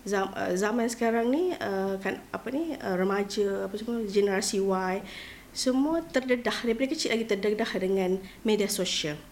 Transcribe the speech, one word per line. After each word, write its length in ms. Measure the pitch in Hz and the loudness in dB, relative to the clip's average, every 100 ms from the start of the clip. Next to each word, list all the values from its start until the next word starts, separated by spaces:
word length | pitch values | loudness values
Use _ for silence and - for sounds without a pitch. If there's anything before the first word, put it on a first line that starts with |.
zam-, 320 | 208 196 190 190 | -2 -2 0 -2
uh, 160 | 190 | -2
zaman 400 | 180 208 240 233 | 0 2 2 0
sekarang 400 | 233 233 233 233 | 0 2 2 2
ni, 240 | 277 370 349 | 2 2 0
uh, 320 | 208 190 190 190 | -2 -2 -2 -2
kan, 160 | 196 190 - 185 | -4 -6 -6 -8
apa 120 | - | -4
ni, 240 | 262 330 285 | -4 -4 -4
uh, 200 | - 180 | -2 0
remaja, 720 | 196 196 202 208 202 196 196 | 2 2 0 0 0 0 -4
apa 40 | 208 | -6
semua, 240 | 226 233 | -4 -4
generasi 560 | 214 202 202 190 202 196 | 0 2 4 2 0 0
Y, 360 | 196 190 185 190 - - - - - - | 2 2 2 -2 -4 -12 -14 -16 -16 -4
semua 480 | - 254 285 330 | 0 2 4 2
terdedah, 560 | 330 262 254 247 240 214 | 0 -2 2 0 0 -2
daripada 320 | 240 233 269 | 0 0 0
kecil 240 | 311 - 233 | 0 0 0
lagi 80 | |
terdedah 480 | 226 202 208 208 220 190 | 0 0 2 0 0 0
dengan 400 | 185 190 185 190 - - | 2 2 2 0 -2 -6
media 240 | 226 208 196 | 2 2 2
sosial. 480 | - 180 - 156 151 - | 0 0 0 -2 -6 -10